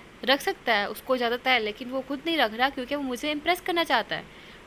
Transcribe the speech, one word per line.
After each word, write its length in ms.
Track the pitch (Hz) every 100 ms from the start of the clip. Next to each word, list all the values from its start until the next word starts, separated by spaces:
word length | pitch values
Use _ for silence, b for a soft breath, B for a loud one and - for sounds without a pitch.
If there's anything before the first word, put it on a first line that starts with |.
| - - 226
"रख 160 | 285
सकता 320 | - - -
है, 160 | 208 202
उसको 260 | 214 - 262
इजाज़त 320 | 240 240 262
है, 120 | 254
लेकिन 300 | 214 208 247
वो 120 | 262
खुद 200 | 262 277 330
नहीं 120 | 320
रख 160 | 226
रहा 160 | 220 269
क्योंकि 260 | 277 247 294
वो 80 |
मुझे 280 | 269 247 302
impress 300 | 302 320 359
करना 220 | - 339
चाहता 320 | 330 247 - 156
है." 100 | - B B B